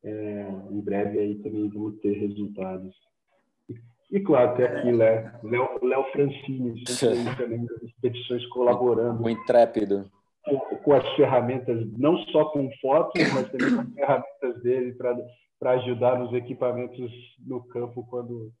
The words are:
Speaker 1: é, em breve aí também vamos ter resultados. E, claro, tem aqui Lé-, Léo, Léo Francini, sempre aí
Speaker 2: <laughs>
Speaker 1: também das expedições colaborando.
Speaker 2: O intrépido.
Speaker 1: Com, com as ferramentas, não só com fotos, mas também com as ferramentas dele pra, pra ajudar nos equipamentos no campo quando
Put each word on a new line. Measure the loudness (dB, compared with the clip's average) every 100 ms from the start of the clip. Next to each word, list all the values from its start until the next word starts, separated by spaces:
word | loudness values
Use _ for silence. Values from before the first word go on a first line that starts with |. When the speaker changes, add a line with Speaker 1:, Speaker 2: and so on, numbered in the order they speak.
Speaker 1:
é, | -10 -8 -8 -8 -8 -10 -8
em | -8
breve | -4 -2 -2 0
aí | -2 -4
também | -6 -4 -4
vamos | -4 -8 -4
ter | -2
resultados. | -2 -2 -4 -8 -8 -8 -8 -12 _ _ _ _ _ _ _ _ -16 -16 _ _
E, | -4
claro, | 4 4 6 4
tem |
aqui | 2 2 2
Lé-, | 6 6 4 -2 -12
Léo, | -4 -2 -2 -2
Léo | 0 0 0
Francini, | 0 0 0 -8 -6 -6 -6 -8
sempre | 0 2 2 -2
aí | -4
Speaker 2:
<laughs> |
Speaker 1:
também | -4 -4 -6
das | -8
expedições | -14 _ -4 -4 -6 -6 -6
colaborando. | 2 4 4 4 2 0 0
Speaker 2:
O | -2
intrépido. | -2 4 6 6 4 0 -2 -4 _ _ _
Speaker 1:
Com, | -2 -2 -2 -4
com | 4
as | 4 4
ferramentas, | 2 4 4 2 -4 -2 -4 -4 0
não | 2 2 2
só | 2 2
com | 0 -4 -4
fotos, | 2 4 2 2 2
mas | 2 -2
também | -2 2
com | 2
as | -2
ferramentas | -4 2 2 0 -6 -6 -4
dele | -2 0 -2
pra, | -4 -4 -4 -6 -18 _ _
pra | 0
ajudar | 0 0 2 2 2
nos | -2
equipamentos | -4 -6 -4 -2 -2 -6 -10 -12 -14 -20 _
no | -10 -10
campo | -8 -8 -8 -10 -10
quando | -10 -8 -10 -12 _